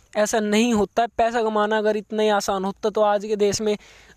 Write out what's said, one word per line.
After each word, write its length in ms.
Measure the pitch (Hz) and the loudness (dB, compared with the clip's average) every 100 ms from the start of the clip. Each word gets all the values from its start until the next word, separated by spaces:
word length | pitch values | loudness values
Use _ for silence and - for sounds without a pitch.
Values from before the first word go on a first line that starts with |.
| _ - | _ -4
ऐसा 240 | 208 226 | -2 0
नहीं 340 | 208 208 240 | 0 2 2
होता 280 | 214 196 - | 2 0 -2
है। 60 | 233 | -2
पैसा 340 | - 226 240 | 0 0 0
कमाना 360 | 220 214 208 220 | 0 0 0 0
अगर 180 | 214 214 | 0 -2
इतना 260 | - 214 | -4 -2
ही 60 | 214 | 0
आसान 360 | 202 214 196 | 0 -2 -4
होता 260 | 196 - 220 | -4 -4 -2
तो 100 | 214 | 2
आज 240 | 208 208 | 2 0
के 120 | 214 208 | -2 0
देश 240 | 202 196 | 0 0
में, 180 | 214 208 - - - | -2 -4 -8 -20 -20